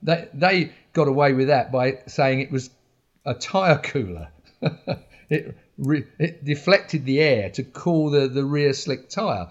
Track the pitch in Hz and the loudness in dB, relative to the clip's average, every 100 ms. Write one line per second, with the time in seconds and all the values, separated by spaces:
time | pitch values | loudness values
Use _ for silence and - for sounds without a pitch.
0 | 156 165 - 139 180 196 - - _ - | -4 -4 -4 -2 2 2 0 -6 _ 0
1 | 143 135 143 131 135 139 120 127 127 131 | 2 4 4 4 4 2 2 0 0 -2
2 | - - 135 131 135 131 127 _ _ _ | -6 0 2 2 -2 -6 -6 _ _ _
3 | _ _ 143 123 - 190 185 147 - 139 | _ _ -8 -8 -4 0 4 2 0 -4
4 | 98 82 80 - _ _ - - - - | -4 -8 -14 -18 _ _ -4 -4 -6 -10
5 | - - - 151 - - _ - 135 147 | -10 -20 -4 -4 -4 -14 _ -6 -2 -2
6 | - - 170 165 143 143 - 190 - 156 | -2 -4 -4 -2 -6 -4 2 2 2 -4
7 | 127 135 151 123 98 - 127 - 180 165 | 0 2 4 2 0 -6 -10 -6 0 0
8 | 151 143 135 131 139 147 143 135 - 131 | 2 2 2 0 -2 0 0 0 -4 -8
9 | - - 208 104 87 | -8 -4 -2 -4 -6